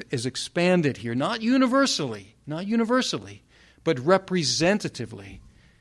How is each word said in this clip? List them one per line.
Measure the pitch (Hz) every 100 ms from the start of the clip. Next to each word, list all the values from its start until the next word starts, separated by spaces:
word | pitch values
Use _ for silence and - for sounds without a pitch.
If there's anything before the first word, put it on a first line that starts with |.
| -
is | 131 123
expanded | - - 175 175 180 147 -
here, | 117
not | 120 160 233
universally, | 220 262 262 269 269 - 139 104 95 _ -
not | 156 196
universally, | 226 226 254 240 - 101 101 _ _ _ _
but | - 139
representatively. | 135 190 190 180 135 117 170 208 165 - 113 101 98 95 - - _ _